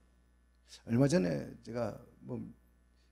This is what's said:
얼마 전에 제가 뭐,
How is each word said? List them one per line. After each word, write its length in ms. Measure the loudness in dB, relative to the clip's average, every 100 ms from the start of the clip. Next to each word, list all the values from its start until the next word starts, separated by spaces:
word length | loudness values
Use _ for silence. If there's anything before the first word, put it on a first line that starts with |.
| _ _ _ _ _ _ _ -20
얼마 240 | 0 4 6
전에 420 | 4 2 0 -4 -12
제가 360 | -8 -4 -4 -6 -16 -20
뭐, 180 | -12 -10 -10 -16 _ _ _ _ _